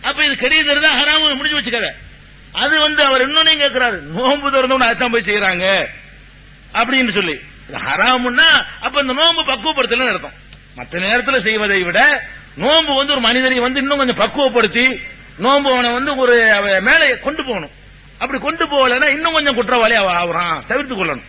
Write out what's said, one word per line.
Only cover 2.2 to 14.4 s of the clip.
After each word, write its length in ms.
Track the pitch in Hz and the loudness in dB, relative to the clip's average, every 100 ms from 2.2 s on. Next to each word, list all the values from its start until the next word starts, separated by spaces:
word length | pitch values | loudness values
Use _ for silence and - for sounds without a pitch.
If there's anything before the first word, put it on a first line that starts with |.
| - - - - | -20 -20 -14 -4
அது 140 | 262 311 302 | 0 2 2
வந்து 160 | 302 285 | 2 2
அவர் 160 | 262 262 | 2 2
இன்னொன்னையும் 380 | 311 320 311 | 2 2 2
கேட்கிறாரு, 340 | 285 247 247 190 143 160 | 0 0 -2 -2 -8 -4
நோன்பு 300 | 254 285 277 269 | 0 0 0 0
திறந்தவன 340 | 254 269 240 | 0 2 0
அதான் 240 | 233 247 | 0 -2
போய் 140 | 233 190 | -2 -2
செய்யறாங்க 360 | 208 196 180 185 190 147 - - - - - - - - 202 | -2 0 -2 0 0 -2 -10 -20 -20 -20 -20 -20 -20 -10 -4
அப்படின்னு 320 | 233 262 247 196 | 0 0 0 -2
சொல்லி. 180 | 180 143 - - - | -4 -6 -12 -20 -16
இது 120 | 143 - | -10 -6
ஹராமுன்னா 600 | 147 226 254 247 247 320 294 202 - 254 | 0 2 2 0 2 4 4 0 -8 -4
அப்ப 100 | 277 | -2
இந்த 100 | 269 254 | -2 2
நோன்பு 240 | 330 330 311 | 2 2 -2
பக்குவப்படுத்தலன்னு 600 | 262 254 311 208 233 254 | -4 -4 -2 -2 0 -2
அர்த்தம். 240 | 202 147 - - - - - | -4 -8 -18 -20 -20 -20 -18
மத்த 240 | - 175 185 | -10 -6 0
நேரத்துல 340 | 240 240 262 202 | 0 0 0 0
செய்வதை 320 | 214 208 196 180 | -2 0 0 0
விட 120 | 185 277 277 - - - - | 4 4 2 -4 -18 -20 -6
நோன்பு 300 | 208 311 320 269 | 2 2 2 -2
வந்து 160 | 285 285 | 0 0
ஒரு 80 | 226 | 2
மனிதனை 300 | 240 262 254 240 | 2 0 0 -2
வந்து 160 | 262 | -2
இன்னும் 180 | 269 285 | -2 0
கொஞ்சம் 200 | 254 - | 0 0
பக்குவப்படுத்தி 640 | 220 - | -2 0